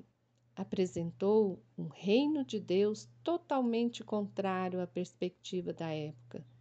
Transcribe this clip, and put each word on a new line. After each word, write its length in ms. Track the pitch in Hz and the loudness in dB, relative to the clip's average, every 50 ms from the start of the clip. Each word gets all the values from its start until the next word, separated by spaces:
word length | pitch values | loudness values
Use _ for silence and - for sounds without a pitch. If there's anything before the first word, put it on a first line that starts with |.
| - _ _ _ _ _ _ _ _ _ _ | -10 _ _ _ _ _ _ _ _ _ _
apresentou 1040 | - 196 - - 196 185 180 - 175 170 170 - - 190 196 214 220 214 196 175 - - _ _ | -10 -8 -2 0 0 0 0 0 -2 -4 -4 -4 0 2 4 6 6 6 4 0 -4 -10 _ _
um 120 | - 170 156 | -10 -8 -8
reino 580 | - - - 196 208 262 294 294 311 285 262 | -10 -4 2 4 4 6 6 4 2 0 -2
de 140 | - 226 208 | -2 -4 -6
Deus 500 | 175 - 180 196 202 208 214 - - - - - - | -2 0 2 4 4 2 2 -2 -8 -14 -20 -6 -2
totalmente 800 | 320 339 339 - - 294 269 254 233 226 233 233 233 240 - 220 | -2 -2 -2 -2 -2 0 0 2 2 2 2 0 0 -2 -6 -8
contrário 800 | - 220 208 208 202 - - 196 190 185 185 185 185 185 180 | -6 -4 -4 -4 -4 -4 -4 -2 0 0 0 -2 -2 -2 -2
à 40 | 180 | -4
perspectiva 880 | 175 - 180 180 - - _ 180 180 - _ - - 190 180 175 175 165 | -4 -4 -6 -6 -6 -6 _ -6 -6 -6 _ -10 -6 -6 -4 -4 -4 -6
da 160 | - 165 160 | -4 -4 -4
época. 560 | 156 156 151 156 156 - - - - - - - - - | -4 -4 -6 -8 -10 -12 -16 -16 -16 -16 -16 -16 -20 -20